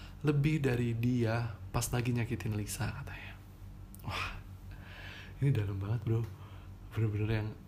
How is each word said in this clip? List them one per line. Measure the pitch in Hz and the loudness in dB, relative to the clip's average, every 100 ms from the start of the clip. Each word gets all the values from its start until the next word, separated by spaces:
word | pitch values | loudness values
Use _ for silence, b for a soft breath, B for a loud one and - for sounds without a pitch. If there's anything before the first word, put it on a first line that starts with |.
| B B 147 | B B 4
lebih | 143 147 156 | 6 6 6
dari | 131 120 120 113 | 4 4 2 4
dia | 123 127 110 117 117 - - | 4 6 4 4 0 -4 -2
pas | 120 - | 0 2
lagi | 123 120 | 2 2
nyakitin | 117 113 113 113 | 2 2 0 0
Lisa," | 104 101 - 107 | 0 -2 -2 -2
katanya. | - - - - - - - - - - - | -2 -6 -8 -10 -14 -14 -14 -14 -14 -14 -10
Wah, | - - - - - - - B B B B B B - | -6 -4 -4 -4 -10 -12 -12 B B B B B B 0
ini | 139 | 4
dalam | 107 98 98 | 4 2 0
banget, | 98 117 | 0 0
bro. | 113 113 117 B B B B B - | 2 2 0 B B B B B -6
Bener-bener | - 110 104 107 110 | 0 2 2 2 2
yang, | 107 - | 0 -6